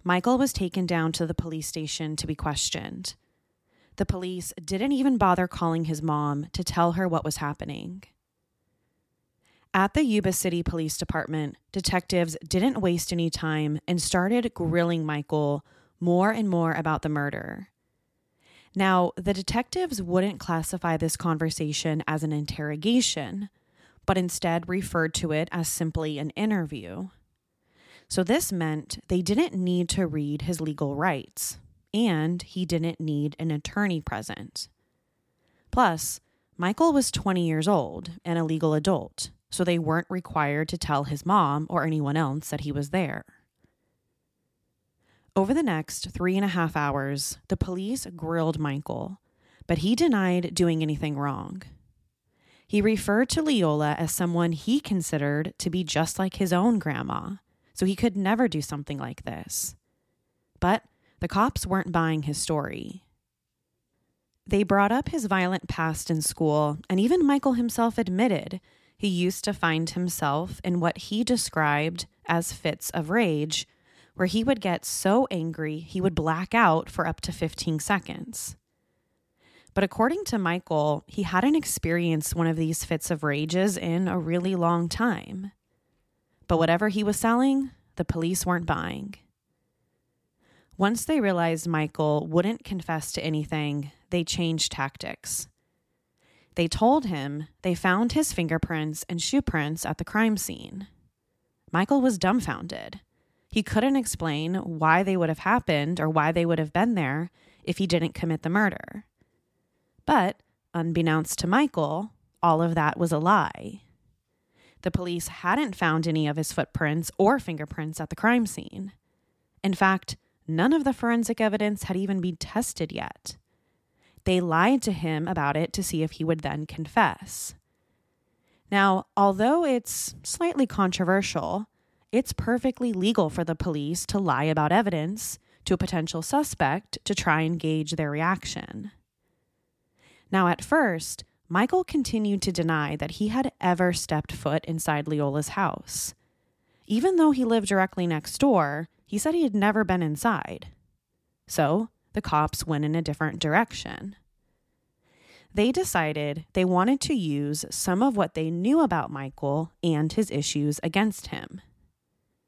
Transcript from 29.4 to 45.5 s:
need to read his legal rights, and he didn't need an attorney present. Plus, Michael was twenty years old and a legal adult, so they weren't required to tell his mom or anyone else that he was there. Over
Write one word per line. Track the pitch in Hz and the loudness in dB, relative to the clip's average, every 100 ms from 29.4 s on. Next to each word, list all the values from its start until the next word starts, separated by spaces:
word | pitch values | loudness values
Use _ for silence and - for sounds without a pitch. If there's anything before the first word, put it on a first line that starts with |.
| 339 | 2
need | 190 180 180 175 | 0 0 2 0
to | - 175 | 0 -2
read | 151 147 147 | -2 -4 -4
his | - 165 | -4 -4
legal | 156 147 147 143 | -4 -2 -4 0
rights, | 175 143 - - - - - _ _ | 0 -2 -6 -10 -8 -10 -18 _ _
and | 208 233 165 156 175 | 0 2 2 0 -2
he | - 185 175 | -6 -6 -2
didn't | 170 165 165 | -2 -2 -4
need | 156 147 147 143 | -4 -2 -2 -4
an | 165 | -4
attorney | 147 - - 202 165 | -4 -4 -2 0 -2
present. | - 104 107 - 95 - - _ _ _ _ _ _ _ _ _ _ | -4 -8 -8 -12 -12 -12 -14 _ _ _ _ _ _ _ _ _ _
Plus, | - 220 160 - - _ _ _ - | 2 4 2 -4 -8 _ _ _ -4
Michael | 175 214 330 | -2 4 4
was | 285 247 | 4 2
twenty | - - 185 170 | -2 -2 0 2
years | 156 156 | 2 2
old | 196 131 87 - 170 | 2 2 -6 -12 -12
and | 175 170 | -4 -2
a | |
legal | 160 160 160 | 0 0 2
adult, | 151 151 170 92 - - - _ | 2 2 0 -2 -10 -12 -12 _
so | - | -4
they | 180 170 | 0 0
weren't | 156 160 - | 2 0 -2
required | 180 - - 147 147 156 | -8 -4 -2 0 0 -2
to | 170 | -4
tell | - 147 | 0 0
his | 143 147 | 0 -4
mom | 175 202 151 143 156 | 2 4 4 2 -2
or | 175 | 0
anyone | 156 156 143 156 | 0 0 0 0
else | 151 143 - | 0 -2 -6
that | 147 | -8
he | 143 | -6
was | 143 143 | -6 -4
there. | 185 160 - - _ _ _ _ _ _ _ _ _ _ _ _ _ _ _ _ _ _ _ _ | -2 -2 -6 -12 _ _ _ _ _ _ _ _ _ _ _ _ _ _ _ _ _ _ _ _
Over | - 190 | 0 2